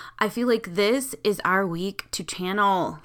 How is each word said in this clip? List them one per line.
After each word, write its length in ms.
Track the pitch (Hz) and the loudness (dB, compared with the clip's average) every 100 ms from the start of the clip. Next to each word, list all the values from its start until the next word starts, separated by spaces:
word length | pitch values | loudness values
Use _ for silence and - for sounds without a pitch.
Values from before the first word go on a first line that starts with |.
| - - | -16 -2
I 100 | 214 | -2
feel 200 | 233 240 | 0 0
like 260 | 226 208 | 0 0
this 400 | 175 202 262 262 - | 0 2 2 -2 -4
is 160 | 214 190 | -2 0
our 220 | - 190 196 | 2 2 2
week 400 | 170 190 - - | -2 -4 -6 -10
to 120 | - | -10
channel 760 | - - 180 196 202 190 165 156 | -8 -6 -4 2 4 4 0 -4